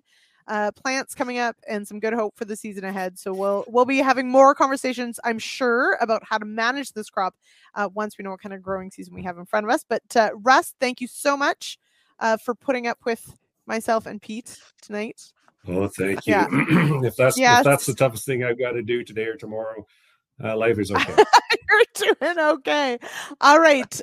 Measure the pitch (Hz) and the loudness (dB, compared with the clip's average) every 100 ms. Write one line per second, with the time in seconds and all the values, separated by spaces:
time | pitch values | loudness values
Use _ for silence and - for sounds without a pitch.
0 | - _ _ _ - 214 208 - 262 262 | -12 _ _ _ -8 -4 -4 -4 -4 -4
1 | 233 - 247 247 240 226 - 214 208 208 | -4 -6 -6 -2 -4 -6 -8 -8 -8 -6
2 | 220 233 214 - 214 214 220 196 190 190 | -4 -2 -4 -6 -10 -10 -10 -10 -8 -6
3 | 185 185 202 190 196 202 - 233 247 269 | -6 -8 -8 -2 0 -2 0 2 4 4
4 | 269 254 254 262 269 285 269 269 254 240 | 2 2 4 6 8 6 2 2 -4 -4
5 | 240 226 233 226 - - 247 240 311 392 | -6 -6 -6 -6 -8 -4 0 2 0 0
6 | 233 220 - 220 214 220 233 277 269 214 | 0 -2 -2 -6 -4 -4 -2 -2 -6 -10
7 | 208 - 185 - _ _ _ - 202 196 | -8 -4 -4 -6 _ _ _ -6 -6 -6
8 | 214 - 196 190 208 196 185 190 190 - | -8 -8 -12 -12 -12 -12 -8 -8 -8 -14
9 | 180 180 185 175 185 214 208 302 - 226 | -16 -12 -10 -10 -6 -4 0 -2 -2 -6
10 | - 240 208 220 214 277 339 - 254 247 | -2 0 0 0 2 2 2 -4 -4 -4
11 | 247 - 285 285 285 - - - _ _ | -10 -4 -2 0 -2 -4 -8 -16 _ _
12 | _ _ 226 220 - 226 - 254 240 - | _ _ -2 -2 -2 -6 -4 -4 -4 -6
13 | 247 226 - - _ _ - 220 220 226 | -4 -6 -8 -20 _ _ -8 -6 -2 -2
14 | - 208 - 220 - - _ _ - 208 | -4 -12 -12 -14 -14 -20 _ _ -12 -10
15 | 220 - - _ _ _ - 90 101 - | -8 -12 -20 _ _ _ -8 -4 -4 -4
16 | 95 98 - 101 85 135 - 175 151 147 | -4 -4 0 2 2 0 2 2 2 0
17 | 123 117 127 247 254 247 143 139 - 123 | -2 2 2 4 4 6 6 2 0 0
18 | 135 110 - 127 123 120 123 120 110 120 | 0 0 -6 -4 -2 -2 -4 -4 -4 -4
19 | 117 107 113 110 107 110 110 110 101 _ | -4 -8 -8 -8 -10 -10 -10 -12 -16 _
20 | _ _ _ - 107 110 113 107 104 101 | _ _ _ -12 -6 -2 0 0 0 -2
21 | - - - 453 - 440 - 415 381 - | 2 4 6 6 4 -2 2 4 4 2
22 | 415 381 294 349 302 311 311 294 277 240 | 0 0 -2 0 0 0 0 0 0 -4
23 | - - - 285 262 302 330 285 240 - | -8 -14 -14 2 6 8 8 4 0 -10